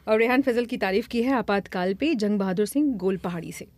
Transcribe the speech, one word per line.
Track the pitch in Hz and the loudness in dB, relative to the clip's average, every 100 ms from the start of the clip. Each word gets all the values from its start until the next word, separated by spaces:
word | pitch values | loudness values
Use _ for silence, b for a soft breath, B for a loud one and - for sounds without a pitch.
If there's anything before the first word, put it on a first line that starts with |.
| - | 0
और | 220 | 2
रेहान | 233 254 | 4 2
फजल | 269 233 240 | 2 0 -2
की | 233 | -2
तारीफ | 196 196 - | 0 0 0
की | 240 | -2
है | 247 | 0
आपातकाल | 269 208 202 - 190 180 | 0 2 0 0 -2 -2
पे | 196 294 262 | 0 0 0
जंग | 208 208 | 0 0
बहादुर | 190 185 208 | 0 0 0
सिंह | 277 302 214 | 2 0 2
गोलपहाड़ी | 185 190 180 175 165 | 0 -2 -4 -6 -8
से। | - - | -12 -16